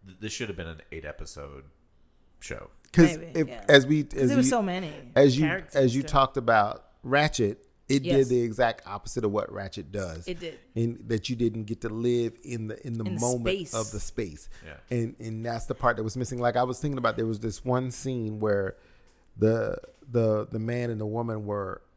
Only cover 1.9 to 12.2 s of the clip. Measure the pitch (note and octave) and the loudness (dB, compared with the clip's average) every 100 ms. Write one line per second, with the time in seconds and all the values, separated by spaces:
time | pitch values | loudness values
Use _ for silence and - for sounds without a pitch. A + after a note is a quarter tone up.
1.9 | _ _ _ _ _ - - - - _ | _ _ _ _ _ -14 -12 -14 -20 _
2.9 | - D#3+ D#3+ E3 E3 D#3 A#2+ - C#3+ C3 | 6 6 6 -6 -2 -2 -2 8 8 8
3.9 | D3+ C#3+ - B2+ - C4 B3 G3 F3+ E3+ | 0 0 0 2 4 4 2 0 -4 -8
4.9 | D3 - - C#3+ B2+ D#3 F#3 - C#3+ C3 | -12 -2 6 6 6 2 0 -4 2 2
5.9 | B2+ C3+ C#3+ C3+ C#3 A#2 A2+ G#2 - - | 2 2 4 4 2 4 4 4 -2 -14
6.9 | _ A#2+ C#3 D3+ C#3 G#2 - _ _ - | _ 0 2 2 2 0 -2 _ _ 0
7.9 | C#3 C3+ C#3 B2+ B2 A#2+ A2 A#2 A2 - | 0 4 4 4 2 0 2 0 0 -10
8.9 | G2+ - - G#2+ G#2 - G2+ G2 - D#2+ | -12 -6 -2 0 0 -4 -8 -10 -10 -10
9.9 | G2+ F#2 D#2+ F2 F3 E3+ - _ A2+ A#2 | -8 -8 -8 -10 -10 -10 -14 _ -2 -2
10.9 | A#2 A2 A2+ - A#2+ A#2+ A2 G#2+ A2+ A2+ | -2 -2 -2 -2 0 0 0 -8 -6 -6
11.9 | A2 A#2+ A#2+ | -2 0 2